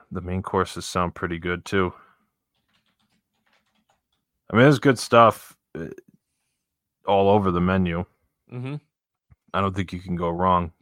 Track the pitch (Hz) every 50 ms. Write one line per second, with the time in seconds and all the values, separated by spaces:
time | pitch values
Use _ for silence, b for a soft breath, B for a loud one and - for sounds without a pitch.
0 | - _ - 90 85 92 90 95 92 - - 95 92 - - 87 - - - 92
1 | 90 85 - - - 85 85 82 80 87 87 87 - - - 98 95 90 b b
2 | b b b b b b _ _ _ _ _ _ _ _ _ _ _ _ _ _
3 | _ _ _ _ _ _ _ _ _ _ _ _ _ _ _ _ _ _ _ _
4 | _ _ _ _ _ _ _ _ _ - - 107 123 147 147 127 - 139 127 -
5 | - - - 117 120 110 - - - - - _ _ _ - - 82 - - -
6 | - _ _ _ _ _ _ _ _ _ _ _ _ _ _ _ _ _ _ _
7 | _ - 101 98 98 98 101 107 98 95 90 87 87 92 95 95 92 87 85 85
8 | 92 - _ _ _ _ _ _ _ _ 123 123 123 131 143 147 - _ _ _
9 | _ _ _ _ _ _ _ _ _ _ - 90 98 98 92 98 95 85 - 87
10 | 92 92 90 85 87 85 85 85 92 92 90 87 87 85 - _